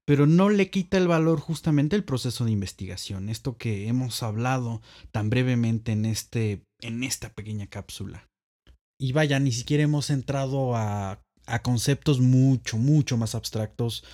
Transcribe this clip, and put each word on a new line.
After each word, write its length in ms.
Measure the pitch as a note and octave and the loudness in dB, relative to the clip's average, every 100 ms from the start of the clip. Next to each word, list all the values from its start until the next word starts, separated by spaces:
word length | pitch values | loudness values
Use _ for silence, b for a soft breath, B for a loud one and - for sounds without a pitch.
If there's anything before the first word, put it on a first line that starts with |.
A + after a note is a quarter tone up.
| - | 0
pero 200 | C#3+ C#3+ | 4 6
no 240 | E3+ G3 | 6 6
le 200 | G#3 F#3+ | 4 2
quita 280 | G3 F3 F#3+ | -2 0 2
el 100 | F3+ | 2
valor 320 | E3 D#3+ D#3+ | 4 2 2
justamente 560 | - D#3 E3 D3 D3 G#3 | -2 -4 0 2 2 0
el 80 | |
proceso 420 | - B2+ B2 - A#2 | -2 -4 -4 -2 0
de 60 | |
investigación, 800 | G#2 F#2+ - F#2 F2+ - G2 G2+ | 0 -2 -8 -12 -10 -10 -8 -8
esto 280 | A2 C#3 A#2 | -8 -8 -8
que 300 | A#2+ G2 G#2+ | -6 -4 -2
hemos 340 | B2 B2+ - | -2 -2 -4
hablado 580 | A2+ G#2+ B2 C3 A#2 A2+ b b b | -6 -4 -2 -2 -4 -8 b b b
tan 180 | G#2+ G#2+ | -4 0
brevemente 640 | A#2+ B2+ B2 A2+ A2+ A2+ | 0 2 2 2 0 0
en 140 | G#2+ A2 | -2 0
este, 560 | G#2+ - A#2 A2 G2 - _ | -4 -6 -4 -2 -4 -10 _
en 220 | A#2 A#2 | -10 -6
esta 260 | B2+ - A2 | -6 -6 -10
pequeña 380 | - G#2 G#2+ F#2+ | -12 -10 -8 -8
cápsula. 600 | G2+ - - G2 - - _ _ _ _ _ _ - | -12 -12 -12 -12 -12 -20 _ _ _ _ _ _ -8
Y 120 | C3+ | -2
vaya, 260 | C#3 D3+ C#3 | 0 2 2
ni 120 | C#3 | 2
siquiera 320 | A#2 - D3 | 0 0 2
hemos 260 | D3+ D3 C#3 | 2 0 0
entrado 680 | C#3 B2 C#3 C3+ C#3 C3 A#2 | -2 -2 -4 -2 -2 -2 -2
a, 460 | G#2+ G#2 G2 G2 _ _ - | -2 -4 -6 -10 _ _ -6
a 140 | A2+ | -4
conceptos 580 | B2 A#2+ C#3+ C3 - C3 | 0 0 0 0 0 4
mucho, 580 | B2+ B2+ C3+ B2+ - A2+ | 6 6 6 4 0 0
mucho 400 | C3 D3+ - A#2 | 4 4 4 0
más 160 | A2 | -2
abstractos 680 | A2+ - A2 G#2+ - A#2 - b | -4 -6 -4 -4 -4 -4 -6 b